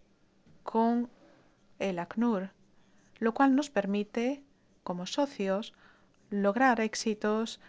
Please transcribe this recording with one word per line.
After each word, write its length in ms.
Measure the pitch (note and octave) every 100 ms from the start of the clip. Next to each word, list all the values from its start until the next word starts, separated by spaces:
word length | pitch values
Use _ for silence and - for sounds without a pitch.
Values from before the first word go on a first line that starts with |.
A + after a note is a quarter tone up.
| _ _ _ _ _ -
con 480 | - A3+ A3+ A#3 A#3+ - - - _ _ _ -
el 200 | G3 F3
acnur, 520 | F3 - A#3+ G3+ F#3+ _ _ _ _ _ _ -
lo 140 | A3+
cual 220 | A3+ C#4 C4
nos 120 | D4
permite, 760 | G3+ G3 G3+ G3+ A#3 B3 C#4 - _ _ _
como 200 | - F3+
socios, 680 | F3+ - C#4 - F#3+ F#3+ A3+ - - _ _ _ -
lograr 500 | G3+ G3 G#3 C4 A#3
éxitos 800 | A3 - A3+ G#3 G#3+ G#3+ A3+ -